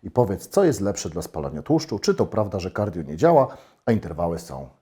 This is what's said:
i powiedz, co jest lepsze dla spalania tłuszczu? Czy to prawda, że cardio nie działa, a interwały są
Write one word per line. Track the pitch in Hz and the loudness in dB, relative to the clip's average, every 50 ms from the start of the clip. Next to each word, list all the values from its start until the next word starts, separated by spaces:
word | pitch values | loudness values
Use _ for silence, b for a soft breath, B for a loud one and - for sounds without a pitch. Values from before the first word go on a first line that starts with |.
| - | -14
i | 95 | 0
powiedz, | - 123 123 98 98 82 - | 2 2 2 2 2 -6 -6
co | - - 196 202 | 0 2 4 4
jest | 165 123 95 | 4 2 2
lepsze | 98 101 98 - - 92 | -2 -4 -4 -4 -8 -8
dla | 78 87 | -8 -8
spalania | 82 - - 80 73 69 76 73 | -10 -8 -8 -8 -8 -6 -8 -10
tłuszczu? | - - 151 160 160 - 117 101 | 0 0 0 0 2 -2 -8 -2
Czy | - - 196 | 0 0 2
to | - 110 | 2 0
prawda, | - - 110 107 104 - 98 | 0 0 -2 -2 -2 -4 -6
że | 85 92 | -6 -4
cardio | - - 104 104 - 87 78 | -4 -2 -4 -2 -4 -6 -8
nie | 69 76 | -8 -2
działa, | 82 - 170 170 147 131 131 B B B B B B B | 2 4 6 6 6 4 4 B B B B B B B
a | - | 0
interwały | 117 101 85 82 82 82 85 85 85 82 | 0 0 0 -6 -6 -4 -2 -2 -2 -6
są | - - 67 65 - - _ _ | -8 -12 -12 -12 -12 -14 _ _